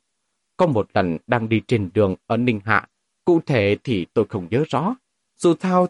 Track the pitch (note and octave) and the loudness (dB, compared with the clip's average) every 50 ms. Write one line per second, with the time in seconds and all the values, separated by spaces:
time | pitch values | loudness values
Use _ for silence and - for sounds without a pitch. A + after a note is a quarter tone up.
0 | _ _ _ _ _ _ _ _ _ _ _ - F#3 D#3+ B2+ G#2+ F#2+ - - G#2 | _ _ _ _ _ _ _ _ _ _ _ 0 0 2 2 0 -2 -2 -2 -2
1 | F#2+ F2 E2 - _ - B2 A#2 A2+ A2 A2+ A2 - - B2 A2 G2 E2+ - G#2+ | 0 -2 -2 -4 _ -2 -2 -2 0 0 -2 -2 -2 0 -2 -2 -2 -2 0 0
2 | G#2 F#2+ F2+ - _ - A2+ A2+ B2 B2 A2 G2+ G2 G#2+ G#2+ G2 - - _ _ | 0 0 0 -4 _ -4 -2 -2 0 -2 -2 -2 -2 0 0 0 -2 -4 _ _
3 | _ _ _ _ - F3+ E3+ E3 - - C#3+ A2+ G2+ G2+ G#2 - - C3+ A2+ F#2 | _ _ _ _ 0 0 0 2 2 0 0 2 2 2 0 0 -2 -4 -4 -4
4 | E2 - - A#2+ G#2 - - G2 F2 E2 A2 C3 D#3 - C#3 B2+ D#3+ G#3 B3+ - | -4 -2 0 -2 -2 0 -2 -8 -6 -4 -2 -2 -2 -2 -2 -4 -2 -4 -6 -8
5 | _ _ _ _ _ _ _ - - E3+ D#3+ - - F#3 F3+ F3+ F3+ | _ _ _ _ _ _ _ 0 0 2 2 2 0 0 2 2 2